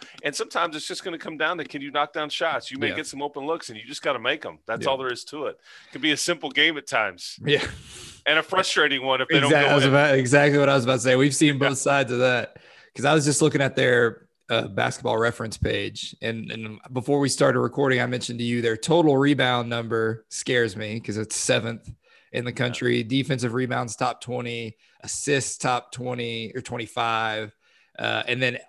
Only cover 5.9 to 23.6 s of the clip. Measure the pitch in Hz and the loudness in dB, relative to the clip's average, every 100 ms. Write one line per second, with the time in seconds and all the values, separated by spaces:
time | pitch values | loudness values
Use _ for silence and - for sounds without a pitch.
5.9 | - 151 143 - 170 151 139 156 151 - | -4 0 0 0 -4 -2 2 2 0 -2
6.9 | 127 104 87 - - - 147 - - - | 0 0 -4 -12 -8 0 0 0 -8 -16
7.9 | - - - - 156 156 185 190 - 147 | -18 -18 -8 0 2 2 0 0 2 2
8.9 | 135 135 131 131 147 135 151 139 143 135 | 2 0 0 2 2 4 4 6 4 6
9.9 | 139 147 135 123 143 147 143 139 139 120 | 6 6 4 4 6 6 6 4 4 4
10.9 | 127 123 127 143 135 151 139 139 135 143 | 2 4 4 4 4 4 4 0 0 2
11.9 | 143 123 120 127 123 107 - - - - | 2 2 2 2 2 -2 -10 -20 -20 -18
12.9 | - 127 156 143 143 156 143 135 131 131 | -4 2 4 4 4 4 4 0 2 2
13.9 | 123 117 107 _ _ - 113 101 98 120 | 4 2 0 _ _ -4 -2 -2 -2 -2
14.9 | - 123 113 117 - 113 - 107 104 104 | -2 -2 0 0 -2 -6 -4 -2 -2 -4
15.9 | 104 - - 113 113 110 113 110 107 - | -8 -14 -8 -6 -6 -8 -10 -12 -14 -10
16.9 | 127 120 143 139 - 143 123 123 - 139 | -6 0 2 2 4 4 4 0 2 2
17.9 | 127 123 123 - 120 120 120 117 110 - | 2 0 -2 -4 -4 -2 0 0 0 2
18.9 | 170 156 135 139 139 127 123 120 117 113 | 4 6 6 4 4 2 2 -2 -4 -2
19.9 | 113 110 110 - - - 123 117 95 107 | 0 0 -2 -8 -8 0 2 2 -2 -8
20.9 | 113 - 104 107 - - 123 110 117 - | -6 -6 -6 -4 -4 0 0 -2 -8 -12
21.9 | - _ _ _ - 120 110 123 120 123 | -20 _ _ _ -8 -6 -2 -4 0 0
22.9 | 123 110 135 135 131 120 117 | 0 0 -2 0 -2 -2 -2